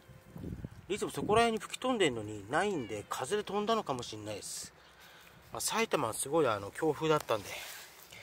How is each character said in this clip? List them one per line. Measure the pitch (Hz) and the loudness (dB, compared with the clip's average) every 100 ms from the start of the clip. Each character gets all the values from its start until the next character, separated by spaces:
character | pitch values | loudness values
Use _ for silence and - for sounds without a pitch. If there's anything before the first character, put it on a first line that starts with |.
| - - - - - - - - - | -20 -20 -18 -12 -10 -8 -10 -12 -6
い | 202 | -4
つ | 170 | -2
も | |
そ | 143 | -2
こ | 135 220 | 4 6
ら | |
辺 | 233 | 6
に | 220 | 2
吹 | - - | -4 -4
き | |
飛 | 254 | 0
ん | 247 | 4
で | 165 | 4
ん | 117 | 4
の | |
に | 104 107 98 | -4 -8 0
な | 151 | 2
い | 208 | 2
ん | 180 107 | 0 -2
で、 | 107 98 | -6 -6
風 | - 135 208 | -6 -2 -2
で | |
飛 | 202 202 | -2 -2
ん | 208 | 2
だ | 226 | 2
の | |
か | 185 | 0
も | 127 | -4
し | 120 107 | -4 -8
ん | 104 | -8
な | |
い | 101 | -8
で | |
す。 | - - - - - - - - - - - 117 | -8 -10 -12 -16 -20 -20 -20 -20 -20 -20 -12 -4
ま | |
あ、 | |
埼 | - 208 226 | 0 2 2
玉 | 175 117 | 2 2
は | |
す | 104 135 | 0 2
ご | 160 | 4
い、 | 135 | 4
あ | 104 | 2
の、 | 98 | -2
強 | - 160 | -2 0
風 | 139 156 | 2 2
だ | 151 | 2
っ | |
た | - 110 | 2 0
ん | |
で。 | 90 - - - - - - - | -2 -8 -10 -12 -16 -20 -20 -18